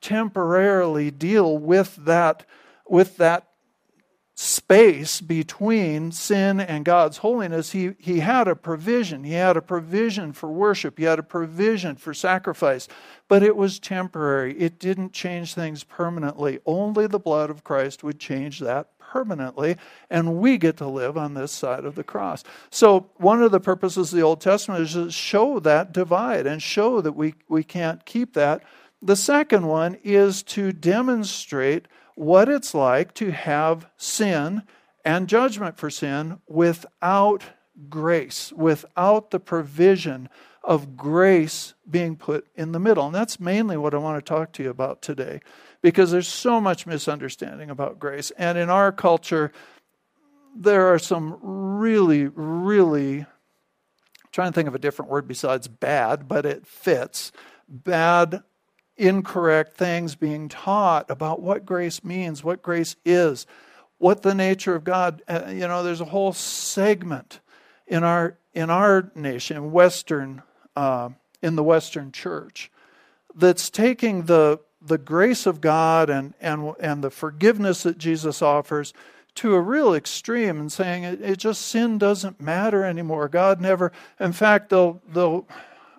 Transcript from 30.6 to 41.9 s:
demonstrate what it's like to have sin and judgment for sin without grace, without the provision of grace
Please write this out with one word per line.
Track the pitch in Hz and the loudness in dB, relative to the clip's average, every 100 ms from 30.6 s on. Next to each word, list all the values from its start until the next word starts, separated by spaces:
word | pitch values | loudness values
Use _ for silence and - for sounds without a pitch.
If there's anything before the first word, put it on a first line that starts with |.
| 196 | -4
demonstrate | 170 165 208 254 240 196 - - 143 135 165 - _ _ - | -2 0 0 0 -2 -4 -8 -8 -2 0 0 -4 _ _ -6
what | 151 185 233 | 4 6 6
it's | 285 - | 2 -2
like | 156 131 131 175 | 0 2 2 0
to | - 208 | -4 -6
have | 156 - 147 160 165 - - | -6 -4 0 0 -2 -6 -14
sin | - - 208 160 151 208 - _ _ _ | -8 -2 0 0 -2 -6 -10 _ _ _
and | 156 175 185 | -2 -2 2
judgment | 220 262 202 185 - | 2 2 -2 -8 -8
for | 151 | -10
sin | - 143 143 160 180 - | -6 -6 -4 -6 -10 -6
without | 156 170 165 - _ 175 196 202 196 - - _ _ 143 | 0 2 0 -8 _ 0 2 2 0 -4 -20 _ _ -14
grace, | 156 156 170 127 - - | -6 0 0 -2 -10 -12
without | 220 160 151 - - 190 214 208 | -2 0 0 -2 0 2 2 0
the | 185 | -8
provision | - 165 143 143 185 190 160 131 127 _ _ _ | -4 -6 -4 4 4 4 0 -10 -14 _ _ _
of | - 156 143 127 | 0 0 -2 -10
grace | 143 165 190 180 156 - - - - | -2 4 6 6 2 -4 -14 -18 -6